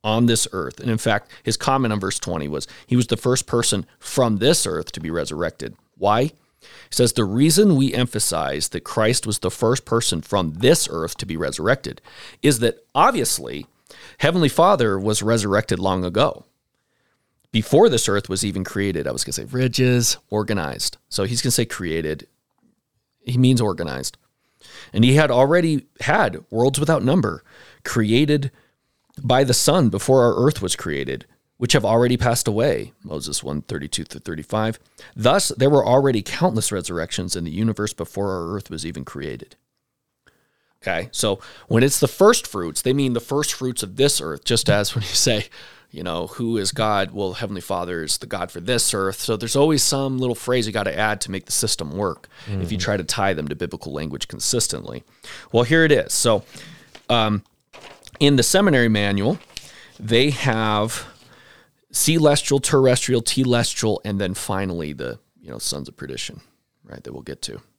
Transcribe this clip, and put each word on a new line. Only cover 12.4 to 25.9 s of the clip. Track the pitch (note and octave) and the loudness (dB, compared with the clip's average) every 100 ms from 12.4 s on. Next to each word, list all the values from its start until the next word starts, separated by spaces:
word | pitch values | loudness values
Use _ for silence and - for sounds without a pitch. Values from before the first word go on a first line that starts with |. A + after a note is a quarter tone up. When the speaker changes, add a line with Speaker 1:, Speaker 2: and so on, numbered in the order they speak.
Speaker 1:
is | D3 A#2+ | 2 2
that | A#2 - _ | 0 -2 _
obviously | - G#3+ A#3 A#2 - B1+ C#2+ - _ _ - - - | 2 4 2 -2 -4 -6 -12 -14 _ _ -20 -20 0
Heavenly | D3 F3+ D3 | 0 4 2
Father | - F3+ G3 A2+ G2 | 4 4 4 2 0
was | G2+ G#2+ | 0 0
resurrected | G#2 A#2 G2+ G2+ - F2+ | 0 0 2 0 0 -2
long | F#2+ F#2 | 0 0
ago. | F2+ F#2+ D3+ - - _ _ _ _ _ _ _ _ _ _ | 0 0 0 -2 -20 _ _ _ _ _ _ _ _ _ _
Before | A2+ - D3 A3 | -2 4 6 6
this | A#2+ - | 4 0
earth | G2+ - | -2 -2
was | F#2+ | -4
even | G#2 F#2+ | -2 -4
created," | F2+ G2 G2+ E2 C#2 | -4 -2 -2 -2 -4
I | |
was | A#1+ | -6
gonna | - | -6
say | - | -8
Ridges, | A#1+ B2+ B2+ A#2+ B2+ B2 A2+ - _ | -6 -2 0 2 2 2 0 -4 _
organized. | G#2 G#2 G2+ D2+ G1+ - - _ | -4 -2 -4 -4 -6 -8 -8 _
So | - | -4
he's | G2 A#2+ | -2 0
gonna | B2+ | 0
say | B2 | 0
created. | A2+ - F2 E2 D#2 D#2 - _ _ _ _ _ _ _ _ _ | -2 -4 -4 -2 -4 -6 -10 _ _ _ _ _ _ _ _ _
He | - B2 | -2 4
means | B2+ B2 | 4 4
organized. | G#2+ F2+ D#2+ C2 - _ _ _ _ _ - - - | 0 -2 -6 -6 -8 _ _ _ _ _ -20 -20 -6
"And | - | 2
he | A#2+ | 6
had | C#3+ D3+ | 6 6
already | B2 C#3 E3+ E3 D3 - | 4 6 4 4 0 -4